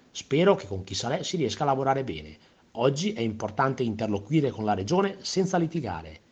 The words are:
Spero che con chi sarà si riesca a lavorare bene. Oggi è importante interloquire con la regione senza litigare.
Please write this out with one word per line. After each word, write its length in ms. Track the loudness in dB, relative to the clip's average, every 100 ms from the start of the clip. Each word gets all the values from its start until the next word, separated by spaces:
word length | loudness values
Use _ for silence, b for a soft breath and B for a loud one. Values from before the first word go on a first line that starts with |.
| b
Spero 440 | -14 0 4 6 4
che 120 | 0
con 160 | -6
chi 120 | -6 -6
sarà 280 | -2 -2
si 140 | -2 0
riesca 260 | 0 0
a 40 | 0
lavorare 360 | 2 2 0
bene. 340 | -2 -6 -10 -18 b b _
Oggi 420 | 2 2 2 -2
è 80 | 0
importante 640 | -2 -2 -4 0 0 2
interloquire 680 | -2 0 0 -2 2 2 2
con 160 | 0 0
la 80 |
regione 440 | 0 2 2 0 -4
senza 360 | -4 -2 0 0
litigare. 600 | 0 -4 -6 -6 -8 -16 _